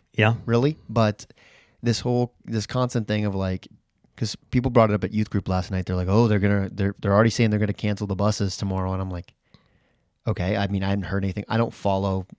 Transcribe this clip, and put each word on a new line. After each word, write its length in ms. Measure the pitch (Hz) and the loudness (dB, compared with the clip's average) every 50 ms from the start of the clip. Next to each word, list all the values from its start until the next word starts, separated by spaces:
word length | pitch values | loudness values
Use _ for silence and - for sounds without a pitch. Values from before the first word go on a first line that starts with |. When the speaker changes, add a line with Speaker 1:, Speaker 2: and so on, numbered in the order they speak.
| _ _ _ | _ _ _
Speaker 1:
Yeah. 200 | - 110 110 117 113 - | 2 4 4 2 0 0
Speaker 2:
Really. 320 | 120 117 120 127 147 156 - - - | 0 2 2 2 0 -2 -4 -8 -4
But 360 | 110 117 113 107 104 - - - - _ - - - _ _ _ _ _ - | 0 2 2 2 0 -4 -10 -20 -20 _ -20 -20 -20 _ _ _ _ _ -2
this 160 | 120 113 - | -2 0 0
whole, 340 | - 127 123 123 123 120 _ _ - | 0 -2 0 0 0 -2 _ _ -10
this 220 | - 113 110 101 | -6 -4 -4 -4
constant 400 | - - 127 127 120 - 120 107 | -4 -2 -2 -2 -2 -2 -2 -2
thing 180 | - 107 107 107 | -2 -2 -2 -2
of, 120 | 104 98 | -2 -2
like, 320 | 98 95 95 92 92 - - - _ _ _ _ _ _ _ _ | -2 -2 -2 -4 -6 -8 -12 -20 _ _ _ _ _ _ _ _
'cause 180 | - 127 107 - - _ _ | -8 -6 -6 -6 -8 _ _
people 220 | - 127 120 127 120 | -2 -2 0 2 4
brought 180 | 123 113 107 | 6 6 6
it 40 | 104 | 4
up 100 | 98 95 | 0 -2
at 80 | 87 - | -2 -2
youth 180 | 107 107 - | -2 -2 0
group 180 | - 101 - - | -2 -2 -2 0
last 220 | 92 92 87 - | -2 -2 -2 -2
night. 160 | 98 92 90 | -4 -4 -4
They're 80 | - 92 | -2 -2
like, 140 | 92 90 90 | -2 0 2
"Oh, 180 | 98 110 120 | 4 4 4
they're 140 | 110 107 101 | 4 4 2
gonna, 280 | 98 101 101 101 98 98 101 | 2 2 2 2 0 -2 -2
they're, 240 | 98 98 101 101 - | -2 -2 -2 -2 -2
they're 160 | - 101 98 | 0 2 4
already 160 | 104 113 117 | 4 4 4
saying 200 | - - 117 110 | 4 2 2 2
they're 100 | 107 104 | 2 2
gonna 120 | 107 101 98 | 0 0 -2
cancel 340 | - - 104 104 98 104 98 | -2 -2 -4 -2 -2 -4 -4
the 80 | 98 | -2
buses 400 | 92 101 107 107 - 101 95 - | 0 0 0 0 0 -2 -4 -4
tomorrow." 360 | - 98 98 95 95 92 92 95 | -4 -4 -4 -2 -2 -2 -2 -4
And 80 | 95 | -4
I'm 100 | 95 95 | -4 -6
like, 240 | 90 87 - - - _ _ _ _ _ _ _ _ _ _ _ _ _ _ _ _ _ _ | -8 -10 -12 -14 -20 _ _ _ _ _ _ _ _ _ _ _ _ _ _ _ _ _ _
"Okay." 300 | 113 107 - 87 92 107 | -4 -4 -2 -2 -2 -2
I 100 | 101 101 | 0 -2
mean, 160 | 95 101 95 95 | -2 -2 -2 -2
I 60 | 98 | 0
hadn't 160 | 98 101 92 | -2 -2 -2
heard 180 | - 95 98 95 | -2 -4 -2 -2
anything. 220 | 98 90 101 98 - | -2 -4 -4 -6 -2
I 100 | 110 113 | -2 0
don't 140 | 117 - - | -2 -2 -4
follow 540 | - - 101 98 98 98 98 95 95 92 - - | -4 -2 -2 0 0 0 0 -2 -2 -4 -8 -14